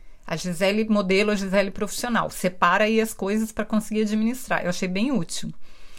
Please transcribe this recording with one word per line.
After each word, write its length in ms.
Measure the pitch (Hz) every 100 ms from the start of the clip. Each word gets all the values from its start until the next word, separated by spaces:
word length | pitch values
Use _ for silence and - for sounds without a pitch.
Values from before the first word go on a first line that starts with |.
| - - -
A 100 | 160
Gisele 500 | 180 165 196 214 220
modelo, 440 | 208 185 190 208
a 40 |
Gisele 360 | 202 196 196 196
profissional. 580 | 202 208 - 240 214 156
Separa 560 | - 185 185 175 190
aí 160 | 214 220
as 140 | 220
coisas 360 | - 196 214 220
pra 120 | -
conseguir 380 | 202 214 214 214
administrar." 600 | 214 214 220 254 - 170
Eu 60 | 175
achei 180 | 180 185
bem 240 | 185 254
útil. 400 | 233 165 - - - - - -